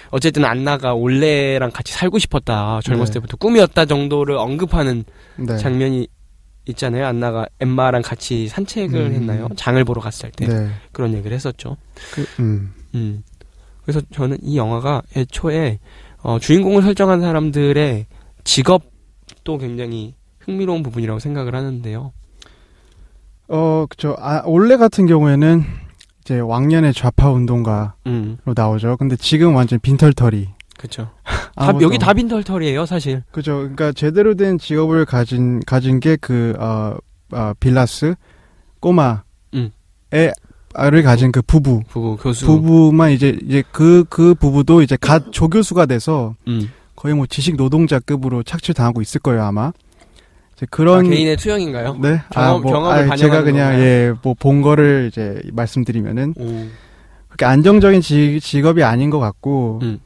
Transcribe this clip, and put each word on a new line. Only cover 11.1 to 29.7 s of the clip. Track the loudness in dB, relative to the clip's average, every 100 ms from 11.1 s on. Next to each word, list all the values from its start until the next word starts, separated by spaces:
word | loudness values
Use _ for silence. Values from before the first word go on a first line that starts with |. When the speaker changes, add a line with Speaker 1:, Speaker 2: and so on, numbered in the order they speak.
Speaker 1:
얘기를 | -6 -6 -8
했었죠. | -8 -10 -12 -14 -18 -20 -14
Speaker 2:
그, | -12 -10 -4
음. | -2 -2 -6 -14 -12 -8
Speaker 1:
음. | -6 -8 -14 -20 -20 _ -20 -14
그래서 | -8 -6 -6
저는 | -6 -6 -6
이 | -4 -4
영화가 | -2 -4 -4 -6 -6 -6
애초에, | -6 -6 -4 -2 -4 -6 -12 -20 -20 -12
어, | -6 -4
주인공을 | 2 2 2 0
설정한 | 0 0 0 0
사람들의 | 0 -2 -2 -2 0 0 0 -4 -8 -16 -20 _
직업도 | -2 0 2 0 -2 _ _ _ _ -16 -12 -10
굉장히 | -10 -10 -10 -10 -12 -16 _ _
흥미로운 | -10 -6 -4 -4
부분이라고 | -6 -6 -6 -6
생각을 | -6 -8 -6 -6
하는데요. | -8 -8 -10 -10 -12 -16 -20 _ -20 _ _ _ _ _ -20 _ _ _ -8
Speaker 2:
어, | -2 0 0 -4
그쵸. | -6 -6 -6
아, | -4 -4 0
올레 | 4 6 6
같은 | 4 4 4
경우에는 | 4 4 4 4 4 0 -8 -16 -20 _ _
이제 | -6 -4
왕년의 | -2 -2 2 2 2
좌파 | 0 0 2 2
운동가로 | 2 0 0 -2 -2 -4 -8 -6
Speaker 1:
음. | -6 -6 -8 -6 -2
Speaker 2:
나오죠. | 0 0 -2 -2
근데 | -2 -2
지금 | 0 2 4 4
완전 | 2